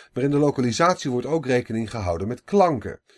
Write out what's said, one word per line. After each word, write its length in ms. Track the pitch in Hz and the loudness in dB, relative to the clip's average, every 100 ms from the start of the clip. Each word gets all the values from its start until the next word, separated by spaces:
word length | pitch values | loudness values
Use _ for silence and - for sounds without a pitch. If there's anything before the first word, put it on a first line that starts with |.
| - | -12
maar 100 | - | -2
in 80 | 139 | 0
de 80 | 143 | 2
lokalisatie 720 | 147 135 123 110 170 180 143 | 2 2 0 2 2 2 -2
wordt 160 | 123 123 | -4 -2
ook 200 | 160 131 | -2 0
rekening 440 | 123 120 113 107 | 0 0 -4 -6
gehouden 380 | 117 92 85 98 | -4 -4 -2 -4
met 160 | 123 | -8
klanken. 560 | - 202 180 131 95 - _ | 0 4 4 2 -6 -12 _